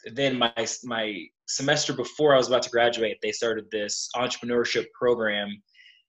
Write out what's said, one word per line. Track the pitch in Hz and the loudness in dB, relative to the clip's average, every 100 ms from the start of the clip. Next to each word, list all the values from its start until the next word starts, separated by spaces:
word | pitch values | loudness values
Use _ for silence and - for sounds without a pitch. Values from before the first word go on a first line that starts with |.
| - | -12
then | 117 139 127 | -2 0 2
my, | 117 117 113 - | 0 0 -4 -6
my | 127 117 107 98 78 _ - | -6 -6 -4 -6 -12 _ -8
semester | - 139 147 - | -4 0 0 0
before | 127 120 - 151 | -4 -6 2 6
I | 135 | 6
was | 120 | 6
about | 123 | 2
to | - | 2
graduate, | 117 120 117 110 98 | 2 2 2 -2 -2
they | 107 | -6
started | 104 117 110 104 | -2 -2 -2 -4
this | 107 104 - - | -6 -4 -6 -6
entrepreneurship | 123 123 - 120 120 117 120 113 - | -4 -2 -4 -2 0 2 0 -4 0
program | 123 117 110 104 101 104 _ _ - _ | 2 2 2 0 -4 -8 _ _ -20 _